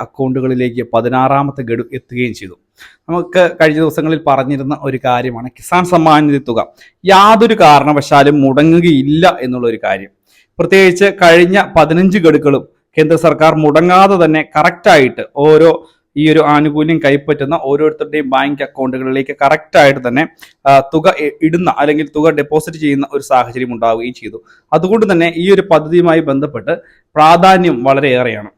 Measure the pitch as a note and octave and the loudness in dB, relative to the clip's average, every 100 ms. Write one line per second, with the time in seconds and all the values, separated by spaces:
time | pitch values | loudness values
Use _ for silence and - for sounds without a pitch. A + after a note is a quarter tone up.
0 | A#2+ - C3 C3 B2+ B2+ B2+ A#2+ A#2 A#2 | -10 -8 -6 -4 -4 -2 -4 -6 -4 -4
1 | A#2+ B2+ C3 C#3 C#3+ C3+ A#2+ A#2 A#2+ C3 | -2 -2 -2 -2 -4 -8 -8 -8 -8 -12
2 | _ B2 B2 G#2+ F#2+ F2 _ _ - _ | _ -8 -8 -8 -18 -20 _ _ -20 _
3 | - F3 F3 F3+ F3 - D#3+ D3+ D#3+ D#3 | -8 -6 -2 0 0 2 0 2 -2 -2
4 | D#3 D#3 D3+ C3+ C3 C#3 C3+ C#3+ C#3 C3 | -4 -4 -2 -2 -2 -6 -6 -8 -8 -6
5 | C3 B2 B2+ A#2 B2+ _ - F3+ F3 F3 | -4 -4 -4 -10 -14 _ -4 -4 0 0
6 | D#3+ D3+ D3 C#3+ C3+ A2 - _ _ _ | 2 2 2 -2 -2 -6 -6 _ _ _
7 | F3+ F#3+ G3+ A3 A3+ A3 D#3+ C#3+ C3+ D3 | 2 4 6 4 2 4 4 4 2 -2
8 | C3+ D3 C#3 D3 C3+ C3 D#3+ E3 F3 C#3+ | 2 2 4 2 0 2 2 4 2 0
9 | C3+ D#3 F3+ F#3 B2+ B2+ A#2 A2 G2+ G2 | 0 0 0 -2 -8 -4 -4 -4 -6 -6
10 | G2 _ _ _ _ - E3+ F#3+ F#3+ F3+ | -10 _ _ _ _ -6 0 4 4 2
11 | G3 - F3 E3+ F3+ G3 F3+ E3 D3+ E3 | 0 2 4 4 4 0 0 0 0 2
12 | F#3+ G3 D#3+ D3 C#3+ C3+ - _ _ - | 0 2 2 2 0 -2 -4 _ _ -2
13 | D#3 E3 E3 C#3+ D#3 D#3 D3+ D3+ F3 F3+ | 0 2 0 2 0 2 2 2 2 4
14 | G3 F#3+ D#3+ D#3 - D#3 F3 F3 G#3+ E3 | 4 2 2 0 -2 -2 -4 -2 2 4
15 | B2+ A#2 - - D3+ D#3 E3 - - _ | 2 -2 -12 -2 4 4 4 2 -6 _
16 | _ C#3+ D#3 D#3 D3 D3 D3+ D3+ D#3 E3 | _ -2 0 2 2 2 0 -2 -2 0
17 | C#3+ C#3+ D3 C#3+ C#3 E3 C3+ D3 D#3 D3+ | 0 -2 -2 -4 -4 -6 -2 -2 -2 -4
18 | D3+ D3+ C#3 C3 C#3 C#3 C#3 - C3 B2+ | -8 -6 -4 -2 -2 -6 -10 -6 -6 -6
19 | C3 C3 C3+ C#3+ C#3 D3+ - F3 C#3+ C#3 | -6 -6 -6 -4 -2 -2 -2 2 2 0
20 | B2+ B2+ E3 _ - _ C#3 C#3 - D#3+ | -4 -4 -4 _ -20 _ 2 2 2 -2
21 | E3+ D#3 D3 - D#3 E3+ F3+ - D3 D3+ | -2 -2 -6 -4 -4 -2 -4 -2 -2 -2
22 | D3+ D3+ D#3+ D3+ C#3+ D#3 D#3 D#3+ D3+ C#3 | -4 -2 -2 -2 -2 -4 -6 -6 -4 -4
23 | C#3 C#3+ - C3 A#2 B2 B2 A#2 A#2 A2+ | -4 -8 -2 -2 -2 -6 -8 -4 -4 -4
24 | B2 B2 G#2+ G#2+ _ _ - D#3+ F#3 A3 | -6 -12 -16 -18 _ _ -4 -2 0 0
25 | G#3 E3+ E3+ E3 F3+ F#3+ F3+ D#3+ D#3 F3 | 0 0 0 -2 0 0 2 0 0 0
26 | F3 D#3+ D#3 C#3 C#3 A#2+ G#2 E3 _ _ | 2 0 0 -4 -4 -8 -8 -8 _ _
27 | _ D3+ D#3 F3 F#3+ F#3+ F3 B2+ C3 C3+ | _ 2 4 4 4 4 2 -2 -2 0
28 | C#3 B2 B2 G#2+ G#2 | 0 -2 -2 -6 -14